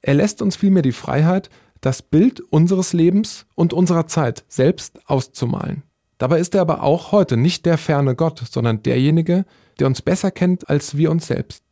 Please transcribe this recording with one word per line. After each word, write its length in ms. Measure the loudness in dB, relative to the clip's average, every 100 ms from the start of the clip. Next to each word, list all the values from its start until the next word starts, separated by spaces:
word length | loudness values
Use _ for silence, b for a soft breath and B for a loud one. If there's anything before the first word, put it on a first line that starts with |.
Er 100 | 2
lässt 300 | 2 0 -2
uns 140 | -4 0
vielmehr 260 | 2 2
die 100 | 2
Freiheit, 560 | -4 -4 0 2 0 -4 b b b
das 200 | -4 -4
Bild 380 | _ 2 2 0
unseres 520 | -2 2 2 2 0
Lebens 540 | 2 2 2 -2 -10 _
und 180 | -2 0
unserer 340 | 2 2 0 0
Zeit 380 | -2 -2 -4 _
selbst 600 | 0 2 0 -10 -16 -2
auszumalen. 720 | -2 -2 -6 -4 -4 -6 -10 -14 _ _ _
Dabei 200 | 0 0
ist 160 | 2
er 60 | 0
aber 220 | 0 0
auch 280 | 0 0 2
heute 280 | 0 2 2
nicht 260 | 0 0
der 140 | -2 0
ferne 360 | 0 0 0
Gott, 280 | 0 -2 -4 -8
sondern 320 | -4 -2 -2
derjenige, 640 | -2 0 2 2 2 -2 -2 b b b
der 80 | -2
uns 160 | 0
besser 280 | -2 -2 -2
kennt 380 | 0 0 0 -2
als 300 | -4 -2 -2
wir 120 | 0
uns 160 | 0 -4
selbst. 360 | -6 -6 -14 _